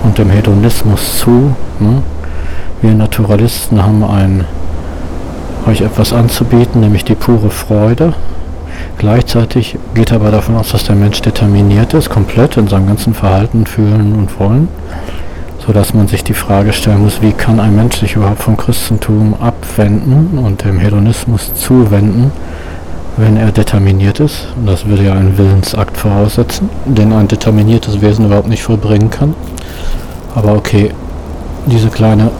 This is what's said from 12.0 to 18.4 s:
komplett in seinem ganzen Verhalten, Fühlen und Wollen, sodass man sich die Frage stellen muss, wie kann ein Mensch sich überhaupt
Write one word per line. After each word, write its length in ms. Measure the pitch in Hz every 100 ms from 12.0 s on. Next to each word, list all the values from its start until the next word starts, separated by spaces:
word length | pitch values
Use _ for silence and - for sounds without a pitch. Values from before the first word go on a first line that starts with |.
| 143
komplett 480 | 117 98 - 123 -
in 100 | 104
seinem 200 | 98 95
ganzen 260 | 104 -
Verhalten, 520 | 107 98 92 110 113 107
Fühlen 480 | - 104 107 104
und 260 | 107 98 -
Wollen, 280 | 98 120 170 - - - - - - - - - -
sodass 280 | 104 98 110
man 120 | 101
sich 160 | 98
die 120 | - 104
Frage 380 | - 98 104
stellen 280 | 104 - 104
muss, 200 | 104 -
wie 100 | 110
kann 280 | 104 - 113
ein 160 | 104 101
Mensch 220 | 117 -
sich 180 | 101 107
überhaupt 280 | 101 104